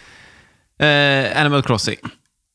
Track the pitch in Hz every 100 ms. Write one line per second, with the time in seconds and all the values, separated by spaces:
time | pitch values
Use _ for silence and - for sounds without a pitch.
0 | - - - - _ _ _ - 147 147
1 | 143 135 127 143 147 143 127 110 - -
2 | - - _ _ _